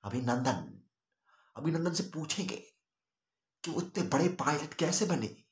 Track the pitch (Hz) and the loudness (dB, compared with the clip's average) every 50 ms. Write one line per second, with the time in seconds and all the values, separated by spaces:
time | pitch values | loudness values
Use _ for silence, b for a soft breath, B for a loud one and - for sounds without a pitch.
0 | - 104 107 127 123 120 120 127 131 135 - - - - - - _ _ _ _ | -6 -4 -4 -2 2 2 2 4 4 2 2 0 -4 -10 -14 -18 _ _ _ _
1 | _ _ b b b b b b b b b 117 143 160 160 165 165 175 165 - | _ _ b b b b b b b b b -4 -2 0 0 2 0 0 0 0
2 | - - - 160 151 147 - - 185 185 - - - - _ _ _ _ _ _ | -4 -4 -4 -8 -4 -4 -4 -4 -2 -4 -6 -8 -10 -16 _ _ _ _ _ _
3 | _ _ _ _ _ _ _ _ _ _ _ _ - 165 151 160 180 - - 196 | _ _ _ _ _ _ _ _ _ _ _ _ -8 -4 -2 -2 -2 -2 -2 -2
4 | - - - 139 165 180 180 - 147 143 151 147 - - - - 165 165 - - | 0 2 4 4 4 4 2 2 0 0 2 0 -2 -6 -2 0 0 2 2 2
5 | 220 180 170 135 110 104 - - _ _ | 2 2 2 0 0 -4 -6 -10 _ _